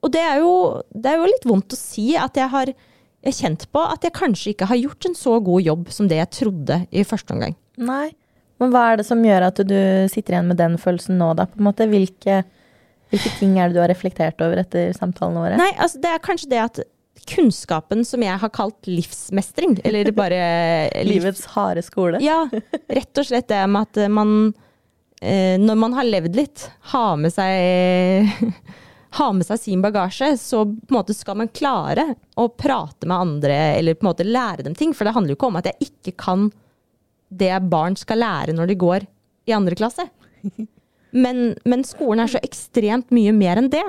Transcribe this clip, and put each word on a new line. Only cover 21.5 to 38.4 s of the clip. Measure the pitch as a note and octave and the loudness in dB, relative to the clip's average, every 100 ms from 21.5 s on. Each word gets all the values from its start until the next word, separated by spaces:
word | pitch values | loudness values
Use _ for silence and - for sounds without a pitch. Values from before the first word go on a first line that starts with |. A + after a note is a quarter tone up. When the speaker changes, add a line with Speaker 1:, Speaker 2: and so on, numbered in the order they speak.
| - G3+ F3 | -4 -2 -2
Speaker 2:
skole. | E3+ - F3+ F3+ | -4 -2 -2 0
Speaker 1:
Ja, | D4 D#4+ D#4 A3 - - | 0 0 -2 -6 -8 -10
rett | _ C4+ - - | _ -6 -4 -4
og | C#4+ | -2
slett | B3 - | -2 0
det | G#3 F#3+ | 0 2
med | G3+ G#3+ | 0 0
at | - G3+ | 0 0
man, | G#3 G#3+ G#3+ G#3+ G#3+ _ _ _ _ _ _ | 2 4 4 2 0 _ _ _ _ _ _
eh, | F#2+ F#3+ F#3 F#3 | -2 0 2 4
når | G#3+ A3 | 4 4
man | A3+ B3 | 0 0
har | B3 | 0
levd | G3+ E3 F#3+ | 0 0 -2
litt, | C#4+ - - - - | -2 -6 -20 -20 -6
ha | C4+ A3+ D#3 | -2 0 0
med | D#3 | -2
seg | E3+ F#3+ F#3+ F3+ F3+ F3+ F3+ F#3 F#3+ G#3 | 0 0 2 2 2 2 2 2 4 2
<laughs> | G#3 A#3 F3+ - - - - _ - | 0 -4 -4 -14 -20 -20 -20 _ -2
ha | C#4+ | 0
med | F#3+ E3+ | 0 -2
seg | A3+ | -4
sin | - F#3 | -2 0
bagasje, | G3+ G#3 F#3 - C4+ C4+ | 0 0 -4 -2 0 0
så | - A#3 G#3+ | -2 0 0
på | A3 - | -4 -2
en | B3+ | -2
måte | F#3 | 0
skal | G#3+ - G3+ | -6 -6 -6
man | A3+ | -6
klare | - C#4+ A#3+ C#3+ D3 D#4 B3+ _ - | -4 -2 -2 -2 -2 -2 -4 _ -2
å | A#3 | -2
prate | A#3 D4 B3+ D#3 - E3 | 0 -2 -2 -4 -8 -4
med | F3+ | -2
andre, | F3+ D3 C#3+ C#3+ D#3 D3 | 0 0 0 2 2 2
eller | E3 | 0
på | D#3+ G3+ | 0 0
en | |
måte | E3+ F#3 | 0 0
lære | A#3+ A#3+ F3 | 0 -2 -6
dem | C#3 | -8
ting, | E3 D#4 | -2 -2
for | D4 | 0
det | G#3 | 0
handler | A3+ E3+ | 0 0
jo | C#3+ | 0
ikke | C4 | 0
om | F3 | 0
at | - | -4
jeg | - C#4+ | -4 -8
ikke | _ - F3+ | _ -14 -8
kan | - F#3 G#3 - _ _ _ _ _ _ _ | -2 0 0 -2 _ _ _ _ _ _ _
det | F#3 F#3+ F#3 F#3 | -2 0 0 0
barn | E3 E3 G3 | 0 0 -4
skal | - A3 | -2 -2
lære | A#3 E3+ | 0 -2